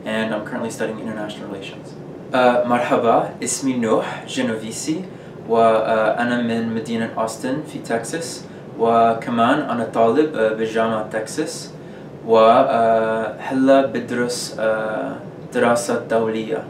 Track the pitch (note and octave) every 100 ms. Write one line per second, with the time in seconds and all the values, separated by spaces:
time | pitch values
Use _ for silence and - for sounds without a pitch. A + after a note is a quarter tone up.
0 | A2+ A2 A2 G#2+ - A#2+ A#2 - A2 G#2+
1 | A2+ G#2+ G#2+ - G2+ G2 F#2+ - - -
2 | - - - C3 B2 A#2+ A#2+ A#2+ A#2+ C3+
3 | A#2 A#2+ - - A#2+ - C3+ B2 A2+ -
4 | - - - C3 A#2+ A2 A2 A2+ - E3+
5 | F#3 - - - - A2+ A2+ A2 A2 A2
6 | A2 A2 A#2+ B2 A#2 A#2 A2+ A2+ A2+ A2+
7 | A2+ - A2+ - C3 D3 D#3 - - A2+
8 | - E3 - - - - - - A2+ A#2
9 | A2+ A2 - A#2 A#2 D3 C#3 A#2+ A2+ B2
10 | A#2 C3 D3+ A2+ A2 A2 A2 A2+ A2+ A2
11 | G#2+ A2 A2 - E3 - - - - -
12 | - - A#2 A2+ A2+ B2 C3+ A2+ A2+ A2+
13 | A2 A2+ A2 - - C3+ C3 C3+ C3 A2+
14 | A#2 A#2+ B2 - - G#2 A2 A2 A2 A2
15 | C3+ - - - - B2 A#2+ A#2 - A#2
16 | - A2+ A2+ A2 G#2+ F2+ -